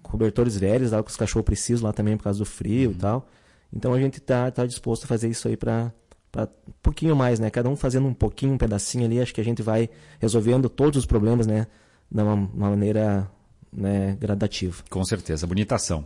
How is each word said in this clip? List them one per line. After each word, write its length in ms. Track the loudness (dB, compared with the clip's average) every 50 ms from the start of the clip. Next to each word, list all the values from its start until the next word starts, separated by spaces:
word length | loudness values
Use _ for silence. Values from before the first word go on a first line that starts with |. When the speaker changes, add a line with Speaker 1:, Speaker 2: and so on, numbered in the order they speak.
Speaker 1:
cobertores 540 | -12 -6 -2 0 0 2 2 2 2 2 2
velhos, 360 | 0 2 2 2 2 2 2
lá 120 | 0 0 -2
que 60 | -4
os 80 | -4 -4
cachorros 280 | -4 -2 0 0 0
precisam 420 | 0 0 -2 0 -2 -2 0 0 -2
lá 40 | -2
também 220 | 0 0 0 0
por 80 | 0 -2
causa 160 | -2 -2 -2
do 60 | -4
frio 460 | -6 -8 -8 -4 -2 0 2 2 0
e 20 | 0
Speaker 2:
Uhum. 60 | 0
Speaker 1:
tal. 300 | -2 -2 -2 -2 -4 -10 _ _ _ _ _ _ _ -12 -10
Então, 200 | -4 -2 0 2
a 60 | 2
gente 220 | 2 0 -2 -4
tá, 280 | -2 0 0 2 2 0
tá 140 | 0 -2 -2
disposto 380 | -2 -4 -6 -4 -4 -4 -4 -2
a 40 | -2
fazer 200 | -2 0 0 -2
isso 200 | -4 -2 -4 -4
aí 100 | -4 -2
pra, 340 | -2 -2 0 0 -2 -4 -8 _ _ _ -20 _ _ _
pra 120 | -6 -6 -6 -6 -8 _ -20 -20
um 40 | -12 _ 0
pouquinho 320 | 0 0 2 2 2 4
mais, 240 | 4 4 4 2 2
né? 100 | 0 0
Cada 180 | 0 0 0 0
um 80 | 0
fazendo 320 | 0 -2 0 2 2 2 0
um 60 | 0
pouquinho, 400 | 0 -2 -2 -2 -2 0 0 0
um 40 | 2
pedacinho 480 | 0 0 0 -2 -4 -4 -2 0 0
ali, 140 | 2 2 0
acho 140 | 0 -2 -2
que 80 | -4
a 20 | -2
gente 180 | -2 -2 -2 0
vai 260 | 0 2 2 2 0 -4 -14 -20 -20 -10 -2
resolvendo 500 | -2 2 2 2 4 4 4 4 2 0
todos 300 | 0 2 2 4 4 2
os 60 | 0
problemas, 400 | 2 2 2 4 4 4 4 2 2
né? 180 | 2 0 0 -2 _ _ _ _ _ _ _ -6
De 120 | -2 0 2
uma, 100 | 2 2
uma 360 | 2 0 -2 -2 -2 0 0
maneira, 580 | 2 2 2 2 2 2 2 2 2 0 -2 -4 -8 _ _ _ _ _ -20 _
né, 460 | -8 -4 -2 0 0 0 0 0 -2 -4
gradativa. 640 | -2 -2 0 0 0 -2 -2 -4 -6 -6 -6 -8 -12 -8
Speaker 2:
Com 140 | -4 -4 -2
certeza. 420 | -2 -2 -6 -4 -4 -4 -4 -2
Bonita 300 | -2 0 0 0 0 -2
ação. 280 | -2 -2 -2 -4 -4 -6